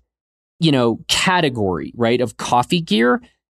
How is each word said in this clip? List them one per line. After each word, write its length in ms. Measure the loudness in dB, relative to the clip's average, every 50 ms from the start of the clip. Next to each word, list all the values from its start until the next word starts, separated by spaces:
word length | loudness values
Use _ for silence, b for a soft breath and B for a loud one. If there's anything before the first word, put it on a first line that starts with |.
| _ _ _ _ _ _ _ _ _ _ _ -2
you 120 | 0 2
know, 280 | 2 4 2 2 0 -2 -4
category, 840 | -6 -4 -2 0 0 2 2 0 0 -2 -2 -2 -2 -2 -4 -6 -8 -4
right, 260 | -2 0 2 2 0
of 160 | 0 -2 -6
coffee 440 | -8 -4 0 0 0 2 2 -2 -2
gear. 400 | -2 0 0 2 2 2 0 0 b b b b _ _ _ _